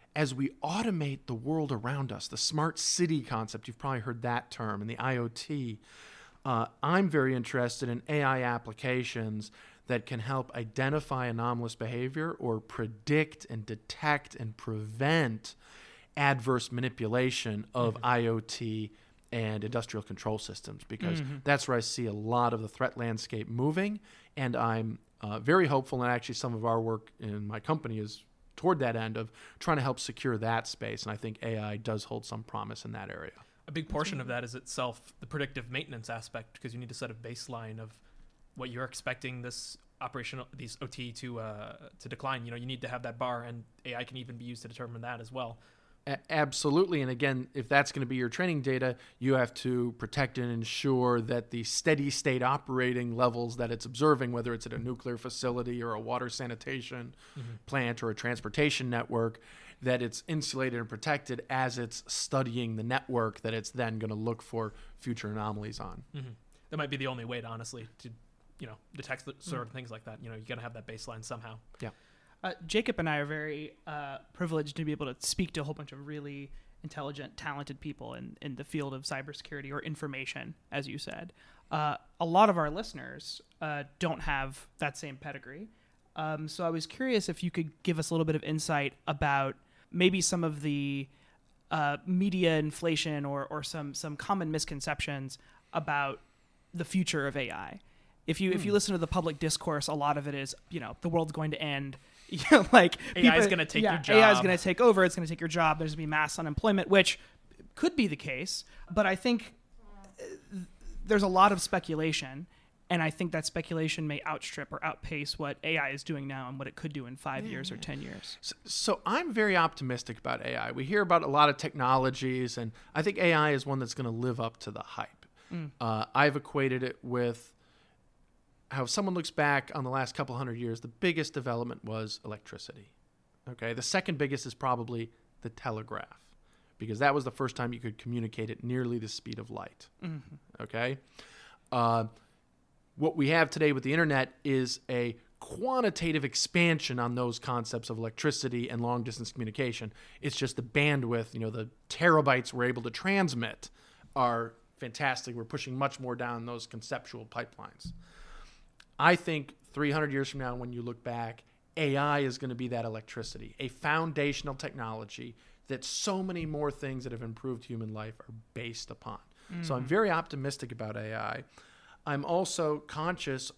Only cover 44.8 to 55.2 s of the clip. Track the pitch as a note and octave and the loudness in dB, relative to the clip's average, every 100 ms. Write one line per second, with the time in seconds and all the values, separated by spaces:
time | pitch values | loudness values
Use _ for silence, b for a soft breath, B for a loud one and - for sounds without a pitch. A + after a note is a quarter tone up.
44.8 | A#2+ A#2 A#2+ A#2 A2+ B2+ A#2+ A2+ b b | -10 -10 -8 -8 -8 -6 -6 -8 b b
45.8 | b b - C#3 - D#3+ D3 - D3+ D3+ | b b -6 -6 0 2 2 2 4 6
46.8 | F#3 D#3+ C3 B2 C#3 C3 B2+ C#3 A2+ C#3+ | 4 2 0 0 2 0 -2 -6 4 4
47.8 | C#3+ D3 B2+ C3 A#2+ - F3+ D3+ C3 C3 | 4 0 -2 0 0 0 0 0 0 0
48.8 | B2+ A#2+ B B B2+ C3 A#2+ - B2+ B2 | 0 -2 B B 4 6 4 0 0 2
49.8 | A#2+ A#2 A2 - C3+ - A#2+ A#2 A2 - | 0 -2 -4 0 0 0 -2 -2 -2 0
50.8 | C#3 B2+ B2 A#2+ A2+ A#2+ A2+ A#2 A2+ - | 2 4 4 4 2 0 -2 -4 -2 0
51.8 | E3 D3+ C#3 - D3 B2+ B2 C#3 - B2+ | 4 4 2 0 0 2 2 2 0 0
52.8 | B2+ B2 A#2+ A#2 B2 A#2 A#2+ B2 A#2 A#2 | 2 2 0 2 2 2 -2 -2 -2 -4
53.8 | B2 A#2+ D3+ C3+ B2 A#2+ A#2+ A#2 A#2 A#2 | -6 4 6 6 4 -2 -2 -4 -6 -6
54.8 | A#2 A#2+ B2 A#2 | -4 -6 -6 -6